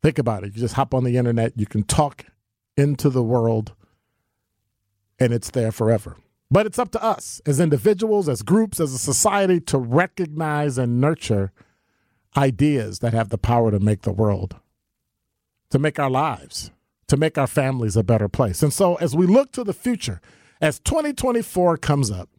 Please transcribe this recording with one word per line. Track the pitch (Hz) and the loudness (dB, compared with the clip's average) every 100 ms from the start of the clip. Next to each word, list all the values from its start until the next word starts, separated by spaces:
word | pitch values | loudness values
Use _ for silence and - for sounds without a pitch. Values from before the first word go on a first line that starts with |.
Think | 156 151 | 0 0
about | 120 104 | -4 -4
it. | 98 104 | -8 -6
You | |
just | 117 | -4
hop | - 139 131 | -2 -2 0
on | |
the | 127 123 | 0 0
internet, | 120 117 113 - | 0 0 -2 -2
you | 104 | -4
can | 110 | -4
talk | 101 - 147 - - _ _ _ _ - | -2 0 0 -4 -20 _ _ _ _ 0
into | 143 143 147 | 0 2 0
the | 127 | 0
world, | 113 120 117 110 107 - _ _ _ _ _ _ _ _ _ _ _ _ _ _ | 0 2 2 0 -4 -14 _ _ _ _ _ _ _ _ _ _ _ _ _ _
and | 127 | 0
it's | 117 - | 0 -2
there | 131 110 | -2 -2
forever. | - 110 113 - - _ _ _ | 0 2 2 -2 -20 _ _ _
But | 196 220 | 2 2
it's | - | -2
up | 240 | -4
to | 226 | -2
us | 226 202 - - - | -2 -4 -8 -10 -4
as | 139 | 0
individuals, | 165 143 147 196 220 208 165 | 2 2 2 2 2 0 0
as | 123 | -4
groups, | 107 196 220 - | 0 2 2 -2
as | 151 | -4
a | 131 | -4
society | - 131 214 202 196 175 | -4 0 2 2 2 2
to | - 139 | 0 -2
recognize | 117 135 185 - 170 151 160 147 147 127 | 0 0 0 -4 -6 -4 -4 -2 -2 -2
and | 123 120 | 0 2
nurture | 139 160 - 104 98 _ _ _ _ _ _ _ _ - | 2 0 -2 -2 -2 _ _ _ _ _ _ _ _ 0
ideas | 139 104 147 143 104 95 | 0 2 2 2 -4 -4
that | 117 | -2
have | 113 104 | -2 -2
the | 107 | -2
power | - 120 113 | 2 4 4
to | 104 | 2
make | 104 104 | 2 0
the | - | -2
world, | 92 110 98 95 - _ _ _ _ _ _ _ _ _ _ _ | 0 0 0 -4 -10 _ _ _ _ _ _ _ _ _ _ _
to | 131 | 0
make | 151 143 | 0 0
our | 139 | -2
lives, | 131 156 113 - - - _ _ _ - | 0 -2 -4 -12 -14 -14 _ _ _ -2
to | 139 | 2
make | 156 147 | 2 0
our | 135 | -2
families | - 131 131 113 98 | 0 -2 -2 0 0
a | |
better | 95 110 104 | 2 2 0
place. | - 120 92 | 0 -2 2
And | 151 | 0
so | - 190 175 | 2 0 2
as | 165 147 | -2 2
we | 180 | 4
look | 226 277 | 4 2
to | - | 0
the | 214 | -2
future, | 180 247 233 - 90 _ _ _ _ | 0 -4 -4 -6 -10 _ _ _ _
as | 156 - | -2 -2
twenty | - 320 302 | -2 0 -2
twenty-four | 277 254 240 - 185 180 165 | -2 -2 -2 -2 0 2 2
comes | - 143 123 | 0 0 0
up | 95 80 | -4 -12